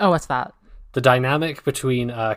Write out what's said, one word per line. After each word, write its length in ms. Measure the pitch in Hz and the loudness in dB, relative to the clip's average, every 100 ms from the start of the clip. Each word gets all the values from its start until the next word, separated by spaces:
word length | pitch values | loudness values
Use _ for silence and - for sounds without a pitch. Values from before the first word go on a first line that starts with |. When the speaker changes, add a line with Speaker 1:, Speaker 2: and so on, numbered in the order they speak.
Speaker 1:
Oh, 100 | 202 | 0
what's 160 | 160 - | 0 -2
that? 260 | 127 - _ - - - | -6 -6 _ -20 -20 -8
Speaker 2:
The 60 | 127 | 2
dynamic 640 | 127 127 131 147 160 143 | 4 4 2 0 -2 -4
between, 480 | - - 131 123 120 | -6 -2 -2 -2 -4
uh, 240 | 117 113 | -4 -4